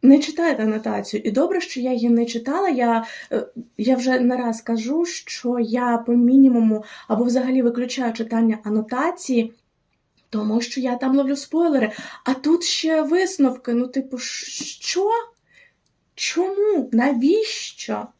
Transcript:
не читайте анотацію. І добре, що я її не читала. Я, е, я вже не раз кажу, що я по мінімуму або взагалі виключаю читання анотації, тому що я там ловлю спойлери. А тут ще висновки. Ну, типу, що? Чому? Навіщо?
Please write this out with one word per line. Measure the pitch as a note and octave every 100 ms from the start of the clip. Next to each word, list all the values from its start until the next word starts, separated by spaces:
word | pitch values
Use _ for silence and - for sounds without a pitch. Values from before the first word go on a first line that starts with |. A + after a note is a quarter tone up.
не | B3+ C#4+
читайте | D4 - E4+ A#3
анотацію. | A3 G#3+ A3 G#3 G3+ G#3
І | A3+
добре, | G#3 E4+ F#4+
що | E4+ C4+
я | B3
її | B3 A#3
не | A#3 A#3
читала. | A#3 A#3 D#4+ G4
Я, | C4 A#3+ A3+ A3+ - -
е, | A3 - - - -
я | G#3+ B3+
вже | B3+ B3+
не | B3 B3+
раз | A#3+ A3+
кажу, | - A3+ A3+ D#4
що | F4 - - - A#3+ A#3+
я | A3+ A#3 A#3+ A#3
по | A#3
мінімуму | A#3+ A#3+ C4 C4+ A#3 A3+ G#3+ G#3+ - -
або | G#3+
взагалі | B3 B3 B3+ C4
виключаю | A#3+ A#3 B3 C4 B3
читання | A3+ A3+ A3+ A3+ G#3+
анотації, | G#3 G#3+ A3 A#3+ E4 F4 - B3 A3+ - _ _ _ _ _ _ _
тому | G#3+ G#3+ A3
що | A#3+ -
я | B3+ B3
там | C4 C4+
ловлю | C4+ C#4
спойлери. | - D#4 E4+ C#4 G#3+ - - -
А | -
тут | C4 D4 E4+
ще | - - D#4 D#4+
висновки. | C#4+ E4+ F#4 - C4+ B3+ -
Ну, | A#3+ B3+
типу, | C4+ C4 B3
що? | - - - - - - - F4 G4+ A#4 A#4+ _ _ _ _ _ _ _ _
Чому? | - - - F#4 G4 G#4 F#4 B3+
Навіщо? | A3+ C4 B3 C4+ G#4 G#4+ - - - - G#3 A3